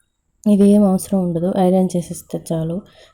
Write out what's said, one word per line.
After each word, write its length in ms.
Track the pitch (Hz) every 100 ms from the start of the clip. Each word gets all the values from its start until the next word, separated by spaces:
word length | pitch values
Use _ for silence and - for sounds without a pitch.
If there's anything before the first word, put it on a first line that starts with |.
| _ _ _ _ 214
ఇవేం 360 | 202 202 208
అవసరం 340 | 202 185 - 196
ఉండదు, 300 | 175 165 180 196
ఐరన్ 280 | 180 185 185 175
చేసేస్తే 420 | 165 165 - 165 -
చాలు. 300 | 165 160 180 - _ _